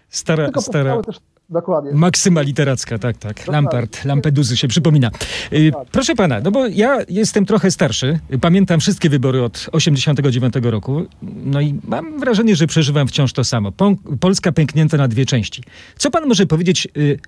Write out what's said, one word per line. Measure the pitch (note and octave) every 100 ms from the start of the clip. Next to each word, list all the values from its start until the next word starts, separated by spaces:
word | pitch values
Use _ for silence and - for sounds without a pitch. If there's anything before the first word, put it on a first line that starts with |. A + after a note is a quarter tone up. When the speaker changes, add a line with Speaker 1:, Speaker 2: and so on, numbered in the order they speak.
| _
Speaker 1:
Stara, | - - D#3+ C#3+
Speaker 2:
tylko | B3+
Speaker 1:
stara | A#3 E3
Speaker 2:
powstały | C#3 A3
też, | A2+ - _ _ -
dokładnie. | E3+ E3+ D#3+ C#3+
Speaker 1:
maksyma | C#3+ F3 - G3 E3
literacka, | C#3+ D3 C#3 B2 - A2
tak, | A#2+ -
tak. | G#2 -
Speaker 2:
Dokładnie. | -
Speaker 1:
Lampart, | D3 C#3+ B2 A#2 - C3+
Lampeduzy | C#3+ D#3 C#3 B2 A#2+
się | C3+
przypomina. | F3 D#3+ D3+ A#2 - - - -
Y, | D3 D#3
Speaker 2:
Dokładnie. | D3 B2+
Speaker 1:
proszę | B3 C4+ B3
pana, | F3+ G#2+
no | E3
bo | B3+ B3
ja | F#3 A#3 C4 -
jestem | F3+ G#3+ G#3+ G3
trochę | G#3 G3
starszy, | - D3 - C3 D#3+ - B2+
pamiętam | E3+ F#3+ F#3 E3
wszystkie | G#3 F3+ E3
wybory | C#3 C3 B2+
od | A#2+ - -
osiemdziesiątego | D#3+ E3+ C#3 D3+ C#3 C#3
dziewiątego | A#2+ B2 C3 A#2
roku, | G#2+ C3 D3 - - - - C3+
no | C#3+
i | D3 C#3+ -
mam | C#4 D#4+ D4+
wrażenie, | C4 G#3 A3+ D#3+
że | E3
przeżywam | D#3+ D3+ D3 C3
wciąż | - C3+
to | -
samo. | A#2 A#2 G2+
Pą-, | - G3+ G3 - C3+
Polska | F#3 G3 F3+
pęknięta | D#3+ C#3 D3+ D#3 D3
na | C3+
dwie | A2 B2+
części. | B2 G2+ - - - - -
Co | C#4
pan | E4 D4
może | G3 F3+
powiedzieć, | D#3+ F3+ E3+ - D3
y, | D3 C3+